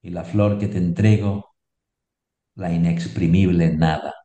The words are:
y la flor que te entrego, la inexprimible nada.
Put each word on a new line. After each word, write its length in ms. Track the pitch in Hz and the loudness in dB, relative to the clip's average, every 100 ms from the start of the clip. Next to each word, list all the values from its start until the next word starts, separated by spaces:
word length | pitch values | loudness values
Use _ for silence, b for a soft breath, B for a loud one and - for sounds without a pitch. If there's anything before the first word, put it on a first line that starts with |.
y 80 | 90 | -10
la 140 | 87 | -12
flor 340 | 82 104 104 101 | -4 0 0 0
que 100 | 104 | -4
te 100 | - | -2
entrego, 760 | 87 85 107 104 101 101 - _ _ _ _ _ _ _ _ _ _ | -4 2 4 4 2 -4 -8 _ _ _ _ _ _ _ _ _ _
la 160 | - 90 | -10 -4
inexprimible 960 | 85 85 82 - - 82 87 95 87 82 78 | 0 0 0 -4 -2 2 4 4 4 2 2
nada. 380 | 80 76 73 - | 0 0 -6 -14